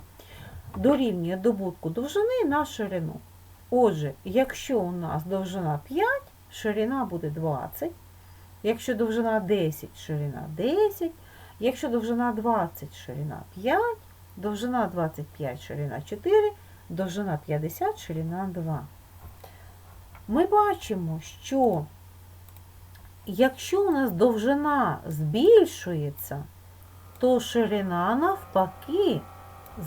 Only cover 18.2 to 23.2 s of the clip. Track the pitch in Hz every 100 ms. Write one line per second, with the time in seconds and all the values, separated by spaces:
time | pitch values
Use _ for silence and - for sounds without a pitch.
18.2 | 160 175 196 180 160 147 147 - - -
19.2 | - - - - - - - - - -
20.2 | - 240 370 415 415 381 - 190 165 160
21.2 | - - - 269 247 170 151 - - -
22.2 | - - - - - - - - - -